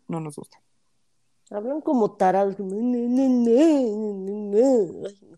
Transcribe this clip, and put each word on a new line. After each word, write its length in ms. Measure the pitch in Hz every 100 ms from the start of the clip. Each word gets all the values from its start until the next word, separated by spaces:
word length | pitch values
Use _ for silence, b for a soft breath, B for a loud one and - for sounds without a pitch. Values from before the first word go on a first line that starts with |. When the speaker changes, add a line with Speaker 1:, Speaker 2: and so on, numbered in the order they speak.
| -
Speaker 1:
no 120 | 165
nos 160 | 156 -
gusta. 220 | - _ _ _ _ _ _ _ _ _ _
Speaker 2:
Hablan 320 | 208 226 302
como 300 | 311 262 202
tarados, 440 | - 190 185 196 196
como, 140 | 190
"Ne, 320 | 202 247 240 240
ne, 220 | 254 269
ne, 560 | 247 233 233 330 285
ne, 300 | 240 208 214
ne, 240 | 196 190 208 208
ne". 560 | 202 269 247 175 117 165
Ay, 100 | -
no. 80 | _